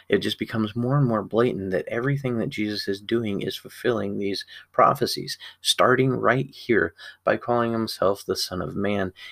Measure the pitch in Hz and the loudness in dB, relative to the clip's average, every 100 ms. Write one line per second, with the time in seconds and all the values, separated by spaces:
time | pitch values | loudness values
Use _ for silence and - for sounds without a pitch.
0 | - 101 104 - 110 113 107 117 123 143 | 0 0 0 -4 -4 -2 -2 -2 0 2
1 | 127 107 98 110 120 95 95 90 - 117 | 2 2 0 2 2 0 -2 -2 -2 -4
2 | 135 139 131 113 95 - 107 104 - 98 | -2 -2 -2 -2 -2 -2 -4 -4 -4 -6
3 | 104 117 110 98 - - - - 120 110 | -2 -2 0 -2 -4 -6 -12 -4 -2 0
4 | 101 101 101 95 - - - - 110 135 | -2 -2 -2 -4 -8 -18 -4 4 4 4
5 | 113 - - - - - - - 104 127 | -2 -4 -8 -10 -14 -6 -2 4 6 6
6 | 131 120 110 131 135 - - 104 85 - | 4 2 2 2 -2 -6 2 2 2 -4
7 | - - - 110 - 120 117 113 110 - | -20 -4 0 0 0 0 2 0 -2 0
8 | 92 98 - 95 - 92 82 - 101 101 | 0 0 -2 -4 -4 -4 -4 -2 0 0
9 | 92 - - | -2 -6 -18